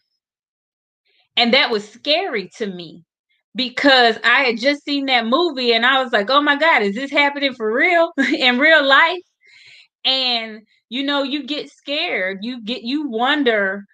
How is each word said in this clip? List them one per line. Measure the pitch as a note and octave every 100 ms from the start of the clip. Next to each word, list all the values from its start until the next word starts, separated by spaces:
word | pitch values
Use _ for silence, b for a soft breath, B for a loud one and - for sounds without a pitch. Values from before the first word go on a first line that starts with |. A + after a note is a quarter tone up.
| _ _ _ _ _ _ _ _ _ _ _ _ _ -
And | A#3+
that | C4 C4
was | G#3+ G3+
scary | - D4 D#4 G4 A#3 F#3 -
to | G#3+
me | F3+ E3 E3+ _ _ _ _ _ G3+
because | B3+ - C#4+ C4 A#3 G#3+
I | A#3 B3+
had | C4 A3+
just | C4 C#4+
seen | - C#4+ C4+
that | B3 A3+
movie | C#4 F4 C4 A#3+
and | A3+ B3
I | C4+
was | B3+
like, | B3 G3+
"Oh | C#4
my | D4 C#4
God, | D#4+ C#4+
is | G3+ G3+
this | C4+
happening | D4 C#4+ C#4+ C4+ A#3+
for | G#3+
real | A#3+ E4+ E4+ E4 D4+
<laughs> |
in | C4+ D4 B3+ B3
real | D4+ D#4+ C4+
life?" | C#4 E4 F4+ - _ b b b b b _ B3
And, | C4 B3+ A#3 A3+ G#3+ _ _ -
you | B3
know, | C#4 C#4+
you | C#4 D4 B3
get | D4 -
scared, | _ - D4 F4 A#3+ F#3 F#3+
you | A3+ B3+
get, | G#3 B3
you | A3+ D4 C#4+
wonder, | A3 B3 D4+ B3+ G#3+ G3 G3+ G3+